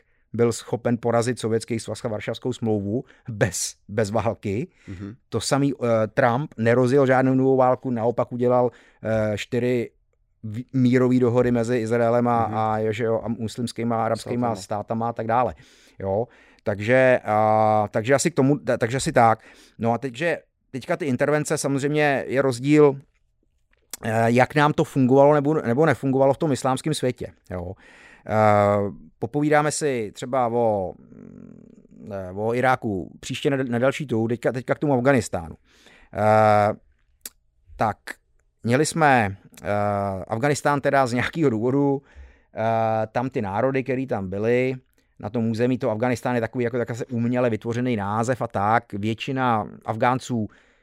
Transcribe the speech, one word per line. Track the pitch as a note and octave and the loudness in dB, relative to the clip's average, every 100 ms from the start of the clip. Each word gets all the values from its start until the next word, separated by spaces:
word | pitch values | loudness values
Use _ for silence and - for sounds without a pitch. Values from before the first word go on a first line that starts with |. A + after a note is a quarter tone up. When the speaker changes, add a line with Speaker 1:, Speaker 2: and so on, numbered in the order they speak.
| - _ _ | -20 _ _
Speaker 1:
byl | A2 A#2+ | 0 0
schopen | A2+ - A#2+ A#2+ A#2+ | 0 -6 -4 -2 -2
porazit | A#2 A#2 A2+ B2 | 0 0 0 -2
Sovětský | A#2 A2+ - A2+ | -2 -2 -2 -6
svaz | - A2 | -6 -8
a | B2 | -8
Varšavskou | G#2+ G#2 A#2 C3 | -6 -8 -6 -6
smlouvu | A#2+ A2+ G#2+ G2+ A2+ - _ - | -4 -2 0 -2 -4 -6 _ -10
bez, | G#2+ G#2 - - - - | -2 -2 -2 -8 -10 -8
bez | G#2 G#2 | -4 -2
války. | A2 G#2+ G2+ G#2+ G2 F3 _ - | -2 -2 -4 -4 -4 -6 _ -18
Speaker 2:
Mhm. | F#2+ G2+ A#2+ _ | -14 -14 -14 _
Speaker 1:
To | A2+ | -6
samý, | - C#3 C#3+ | -2 0 0
e, | - A#2+ A2+ A2 | 0 0 0 0
Trump | - B2 A#2 D3+ - | 0 2 2 -2 -2
nerozjel | A2+ A#2+ B2+ C#3 C3+ | 2 4 4 4 4
žádnou | B2+ C3 | 4 4
novou | C3 C3 C3 | 4 4 4
válku, | B2+ B2+ C3 | 4 2 -2
naopak | A#2 A2+ A#2 A#2+ | -2 -2 -2 -4
udělal, | B2 B2 B2 B2 - _ _ | -2 2 2 2 -2 _ _
e, | - A2 G#2+ G#2 | -4 -2 -2 -4
čtyři | - B2 B2 B2 A2+ _ _ _ _ _ | -4 -2 0 -2 -4 _ _ _ _ _
v-, | A2+ G#2+ B2+ | -12 -12 -6
mírové | C3 B2 B2+ B2 B2+ | 0 4 4 4 4
dohody | B2 A#2+ B2 | 4 4 2
mezi | A#2+ A#2 B2 | 2 0 -2
Izraelem | A2 A#2+ A#2 A#2+ A#2+ | 0 0 2 2 2
a, | A#2 A2+ | 0 0
Speaker 2:
Mhm. | A2 | -2
Speaker 1:
a, | A2 A2 A2 | -2 0 -2
že | G#2+ | -2
jo, | A2+ A2+ | -2 -2
a | G#2+ | -4
muslimskýma | A#2 A2+ - A#2+ - A#2 A2+ | -6 -8 -6 -8 -6 -4 -2
a | A2+ | -2
arabskýma | A2+ - A#2+ A#2+ G#2 | -4 -4 -4 -2 -4
Speaker 2:
Státama. | |
Speaker 1:
státama | G2 G#2+ G#2 A2+ A#2 | -6 -8 -6 -4 -4
a | |
tak | A#2 A2+ | -4 -2
dále. | A2+ A#2+ E2+ - _ _ - | 0 0 -4 -16 _ _ -10
Jo? | G2 G2 A#2+ _ _ _ | -4 -4 -4 _ _ _
Takže, | - G2+ G#2 B2+ C3 B2+ | -8 -4 2 4 4 4
a, | - G#2+ G#2+ A2 A2 G#2+ G#2 | 2 2 2 4 2 2 0
takže | B2 A2 | -2 0
asi | C#3 E3+ | 0 0
k | |
tomu, | D3+ C3+ D3 | 0 2 2
ta-, | A#2+ A#2+ | -2 -2
takže | - C3 | -2 -4
asi | E3 | -2
tak. | C#3 A2+ A2+ - - - - | 4 4 4 -2 -20 -20 -6
No | A2+ | -4
a | A#2 | -4
teď, | C3+ A#2 | -6 -6
že | E3+ D#3 - _ _ | -4 -4 -8 _ _
teďka | C3 - E3+ | -12 -6 -4
ty | |
intervence, | D#3 B2 C#3+ D3+ D3+ D#3 | -2 0 2 0 0 -2
samozřejmě | C#3+ C#3 C#3+ D3+ D3 C3+ C#2+ | -2 -2 -2 0 2 0 -2
je | A#2 | 0
rozdíl, | C3+ A#2+ C3 D3+ D3 C3+ - _ _ _ _ _ _ _ _ - | 0 0 4 6 6 4 -8 _ _ _ _ _ _ _ _ -12
eh, | A2+ A2 A#2 | -4 0 2
jak | A#2+ B2+ | 4 2
nám | D3+ D3 | 2 0
to | D3+ | 2
fungovalo | D#3 - B2+ C3+ C#3+ | -2 2 4 6 6
nebo, | D3+ C#3 | 4 2
nebo | D#3 - A#2+ D#3+ | -2 -2 2 2
nefungovalo | B2+ C#3 C3 C3+ | 0 0 2 2
v | C3+ | 2
tom | E3+ | -2
islámském | E3+ C3+ C3 - | -2 -2 -2 -4
světě. | D3 B2+ B2 - - - | -4 -4 -4 -10 -14 -12
Jo? | F2+ F2 F#2 - - - - - | -10 -10 -12 -20 -20 -20 -18 -4
Eh, | A2 G#2+ G#2 G2+ G2+ G2+ - - _ | 2 4 6 4 2 0 -6 -18 _
popovídáme | A2+ D3 D3 D3 D3+ | -8 -4 2 2 2
si | C#3+ D3+ B2 G#2 | 0 -2 -2 -6
třeba | - C3 C3 A#2+ | -10 -6 -2 0
o, | A#2 A#2 G#2 F#2 - | 0 0 0 -4 -10
mm, | B1+ - G1+ G1+ G1+ G1+ G1+ - - - - | -20 -20 -20 -20 -20 -20 -20 -20 -20 -20 -14
eh, | G2 F#2 | -12 -10
o | F#2+ A2 | -6 -2
Iráku | A#2+ B2+ C3 A2+ F#2+ D#2 - | 0 2 2 -2 -4 -6 -12
příště | - B2+ D3+ | -10 -4 -2
na, | C#3 | -2
na | C3 A#2 | -2 0
další | C3 C3+ C#3+ | 0 0 -2
tu, | A#2 A2+ | -2 -2
teďka, | A#2+ D3 | -2 -2
teďka | A#2+ A#2+ | -4 -4
k | C#3 | -2
tomu | D3+ | 0
Afghánistánu. | C3 B2 C#3 - F#2+ E2 - _ _ _ - _ | 2 4 2 0 -6 -8 -14 _ _ _ -20 _
Eh, | - G#2+ A2 G#2+ G#2 G#2 G#2 _ _ _ _ - _ _ _ _ - | -2 4 6 6 4 2 0 _ _ _ _ -20 _ _ _ _ -4
tak, | A2+ G2 - - _ _ _ _ | -4 -4 -10 -20 _ _ _ _
měli | A2+ B2 D3+ | 0 0 0
jsme, | E3+ D3+ C3 G#2 G2 - - | 2 4 4 2 -4 -16 -12
eh, | D#2+ G#2 G#2 G2+ G2+ F#2+ - | -4 -2 0 -2 -2 -6 -6
Afghánistán | A2+ D3 C#3+ D3 C#3+ | -4 -2 -2 0 0
teda | C#3+ C#3 C3 | 0 2 2
z | |
nějakého | A#2+ A2+ - D3 | 0 -4 0 0
důvodu, | A2 A#2 C3+ C#3+ C#3 - - - _ _ | 0 0 0 0 -2 -6 -20 -20 _ _
eh, | - A2 A2+ A2+ A2 A2 | -6 -2 0 0 -2 -2
tam | B2 B2+ | -4 -4
ty | C3+ | -4
národy, | G#2 G2+ B2+ C3 | -4 -2 0 0
který | B2+ C3 C3 | -2 -4 -4
tam | A2+ F#2+ | -6 -4
byly, | G2 A2 B2 B2+ C3 _ _ _ - | -4 0 2 0 -4 _ _ _ -14
na | G#2+ | -8
tom | A#2 A2+ | -2 -2
území, | A2 B2 B2+ | 0 0 0
to | B2+ | -2
Afghánistán | G#2+ B2 A#2+ C3 | -2 -2 -2 -2
je | B2 | -2
takový | A2+ B2+ | -2 -2
jako, | A#2 B2 | -4 -2
tak | A2+ | -4
asi | A#2 C#3 | -6 -6
uměle | A#2+ A#2 B2 B2 | -4 -2 0 0
vytvořený | G#2+ A2+ A#2 B2+ A2+ | -2 -4 -4 -2 -2
název | G2 G#2+ A#2 B2+ | -2 -2 -2 -2
a | B2 | -4
tak. | - G2+ A#2 - | -2 2 0 0
Většina | G2+ G#2 A2+ - C3 B2+ A2+ E2+ - | -6 -6 -6 -6 -2 0 0 -4 -10
Afgánců | - A2+ B2 B2+ - B2 G#2+ _ _ _ | -8 -2 0 -2 -2 -4 -4 _ _ _